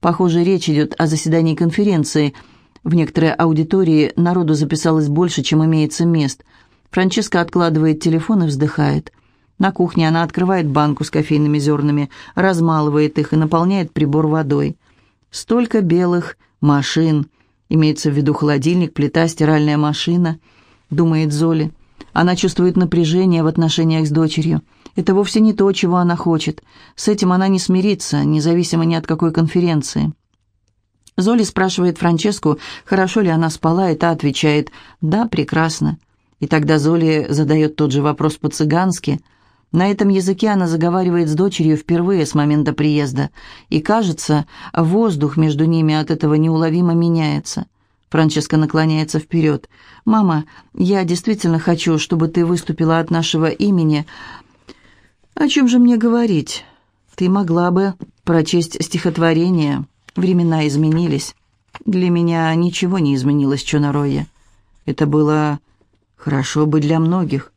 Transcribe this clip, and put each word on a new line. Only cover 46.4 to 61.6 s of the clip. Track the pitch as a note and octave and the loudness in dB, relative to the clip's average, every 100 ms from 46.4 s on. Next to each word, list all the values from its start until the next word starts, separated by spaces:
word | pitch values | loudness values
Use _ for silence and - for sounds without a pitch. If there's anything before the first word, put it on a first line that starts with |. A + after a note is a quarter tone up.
| D#3+ D#3+ E3 E3 F3 | 2 0 0 0 0
меняется. | E3 E3+ E3 D#3 D3 - - - _ _ _ _ | 2 2 0 0 -4 -6 -10 -10 _ _ _ _
Франческа | D3+ D#3+ D#3 D3 D#3 | 0 2 0 0 0
наклоняется | D#3 D#3+ D#3+ D#3 D#3 D#3 | 0 0 0 0 -2 -4
вперёд. | - E3 D#3+ C#3+ - _ - - | -4 -2 0 -2 -8 _ -20 -8
«Мама, | - A3 G3 D#3+ D#3 - _ | 0 2 2 0 -4 -16 _
я | - F3+ G3 | -4 0 0
действительно | F#3 F3 - G#3+ F3+ E3 | 0 -2 -2 -2 0 0
хочу, | D#3+ E3 - D#3 | 0 -2 0 -2
чтобы | - E3+ D#3+ | 0 -2 0
ты | E3 | 0
выступила | E3+ F3 - D#3+ E3 D#3+ | 0 -2 -4 -2 0 0
от | D#3+ | 0
нашего | E3+ D#3+ D#3+ D#3+ | -2 -2 0 -2
имени. | D#3 G3+ F#3+ D#3+ D3+ D3+ - - - _ _ - - _ _ _ _ _ | 0 0 2 2 0 -4 -14 -20 -20 _ _ -20 -20 _ _ _ _ _
О | - D4 | -4 -2
чём | C#4+ B3+ | 2 2
же | B3 | 4
мне | A#3+ A#3+ | 4 4
говорить? | A#3 A#3 A#3 E3+ - - - _ _ _ _ | 2 2 2 0 -2 -12 -16 _ _ _ _
Ты | - F3+ | -4 0
могла | F#3+ F#3 E3 F3 | 0 0 0 2
бы | F3 G3 F#3 - _ | 0 0 -4 -14 _
прочесть | - E3 D#3 F3 E3 - | 0 0 2 0 -2 -8
стихотворение. | E3 E3+ F#3 D#3+ E3 D#3+ F3 F3 D3 C3+ C#3 _ - | -6 -4 -4 0 0 2 2 0 0 -4 -8 _ -14
Времена | - F#3 F3+ E3+ D#3+ D3+ | -4 0 2 2 0 0
изменились». | C#3+ D#3 D#3+ E3+ C#3+ - - _ _ | 0 0 2 0 -2 -6 -16 _ _